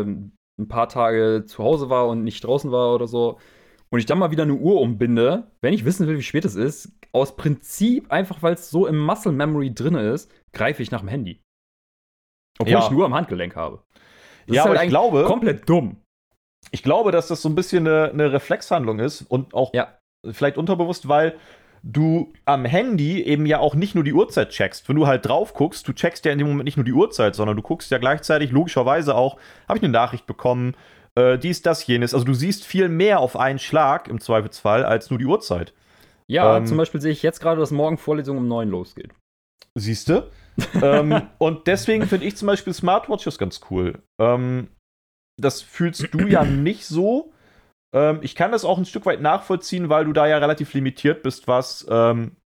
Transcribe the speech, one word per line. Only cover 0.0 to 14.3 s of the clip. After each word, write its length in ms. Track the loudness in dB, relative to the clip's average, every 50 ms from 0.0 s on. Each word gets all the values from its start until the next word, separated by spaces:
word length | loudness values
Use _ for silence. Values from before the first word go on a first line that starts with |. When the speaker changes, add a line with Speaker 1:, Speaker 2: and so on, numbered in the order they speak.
Speaker 1:
ähm, 300 | -2 -4 -8 -10 -12 -16 -20 _ _ _ _ -12
ein 80 | -10
paar 200 | -6 -2 -2 -2 -2
Tage 540 | 0 0 0 2 2 2 2 2 2 0 -2
zu 180 | -8 -8 -2 0
Hause 260 | 0 0 0 0 0
war 180 | 0 2 2
und 160 | 0 0 -2 -4
nicht 200 | -6 -6 -6 -4
draußen 280 | -2 -2 -2 -2 -2
war 240 | 0 0 2 2 2
oder 120 | 0 0
so, 300 | -2 -2 0 0 -2 -2 -6 _ _ _ _ _ _ _ _ _ _
und 60 | -2 -2
ich 60 | 0
dann 140 | 0 2 2
mal 100 | 0 0
wieder 140 | 0 0 0
eine 100 | 0 0
Uhr 260 | 2 2 2 4 4
umbinde, 680 | 2 0 0 0 0 2 2 4 4 2 2 0 -4 -10 _ _
wenn 120 | -2 0 0
ich 100 | 0 0
wissen 240 | 0 0 0 0
will, 100 | 0 -2
wie 40 | -2 -4
spät 220 | -4 -2 -2 -2
es 80 | -2 -2
ist, 360 | -2 -4 -4 -4 -8 -14 -20 -20 _ -12 -4
aus 240 | 0 0 0 0 -2
Prinzip, 760 | -4 -2 -2 -2 -2 -6 -12 -4 0 2 2 2 0 -2 -2
einfach 320 | -2 -2 -2 -4 -4 -2 -2
weil's 260 | -2 -2 -2 -4 -2
so 160 | 0 0 2
im 140 | 2 2 0
Muscle 320 | 0 0 -2 -2 -2 -2
Memory 420 | 0 0 0 0 -2 -2 -2 -4 -4
drin 220 | -4 -2 -2 0
ist, 360 | 0 0 -2 -2 -4 -6 _ _ _ _ _ -6
greife 300 | -4 -2 -2 -2 -4 -6
ich 80 | -6
nach 80 | -8 -8
dem 100 | -6 -8
Handy. 320 | -8 -8 -8 -10 -12 -14 _ _ _ _ _ _ _ _ _ _ _ _ _ _ _ _ _ _ _ _ _ _ _ -4
Obwohl 140 | 0 2 4
Speaker 2:
Ja. 60 | 4
Speaker 1:
ich 80 | 4
eine 100 | 2 2
Uhr 80 | 2 2
am 80 | 2 0
Handgelenk 420 | -2 -4 -4 -6 -6 -8 -8 -8
habe. 280 | -8 -10 -10 -10 -14 _ _ _ _ _ _ _ _ -20 -20